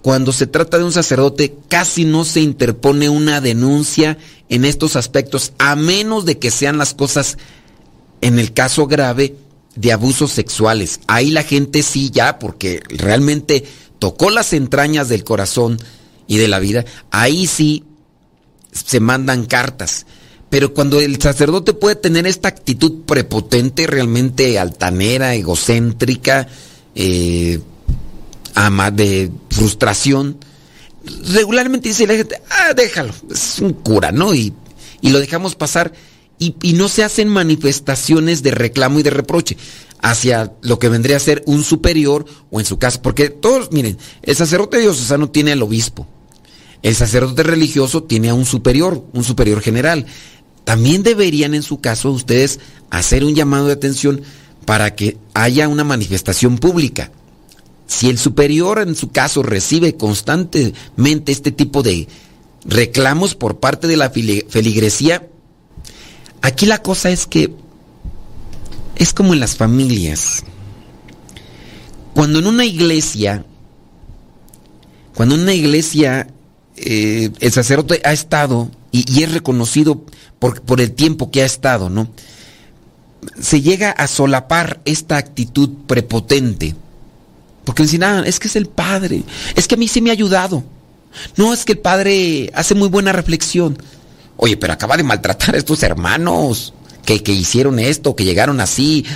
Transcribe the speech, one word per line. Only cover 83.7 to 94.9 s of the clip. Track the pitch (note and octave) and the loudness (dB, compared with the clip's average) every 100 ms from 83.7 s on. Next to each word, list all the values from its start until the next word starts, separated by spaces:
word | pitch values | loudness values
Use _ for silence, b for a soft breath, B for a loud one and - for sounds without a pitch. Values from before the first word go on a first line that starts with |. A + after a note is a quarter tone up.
| F#3 G#3 | 2 0
a | - C#3+ | -2 -2
solapar | - C#3 C3 - E3 E3 - | 0 0 0 0 -2 -2 -6
esta | C#3+ D3+ - D3 | -4 -4 -2 -4
actitud | C#3 - A#2 C#3 C#3+ - - | -4 -6 -4 0 0 -2 -2
prepotente. | A#2+ A2+ A2+ - C#3 B2 F#2 D#2+ D#2 - - - _ _ - _ - | -2 0 -4 0 0 0 -4 -6 -8 -16 -20 -20 _ _ -20 _ -12
Porque | - A#2+ | -8 0
dicen, | D3+ E3+ | 0 2
"Ah, | F#3+ G3 | 0 0
es | - - | -2 -4
que | G#3+ | -2
es | |
el | G#3+ G3+ | -4 -2
padre, | - E3+ G3 F#3 - - B B - | -4 -4 -2 -2 -4 -6 B B -2
es | - | 0
que | |
a | A#3 | 0
mí | A3+ | 0
sí | B3 | 0
me | A#3 | 0
ha | |
ayudado. | G#3+ G3+ F#3 F#3 D#3 - - _ _ _ B B - | 0 2 0 0 -4 -6 -18 _ _ _ B B 0
No, | A3 | 2
es | A#3 | 2
que | A3+ | -2
el | G#3 | -2
padre | F3+ F#3+ G3 G3 F3+ D3 A2 | 0 0 2 2 0 -2 -4
hace | D3 E3 G3+ | -4 0 2
muy | G3+ | 4
buena | G3 G3 | 2 2
reflexión". | F#3 E3 E3 - F3 E3 C3 B B B B B - | 0 -2 -2 -2 0 0 -2 B B B B B -2
Oye, | A#2 G2+ | 0 0
pero | F2+ | -2
acaba | D#2+ G#2+ | -4 -2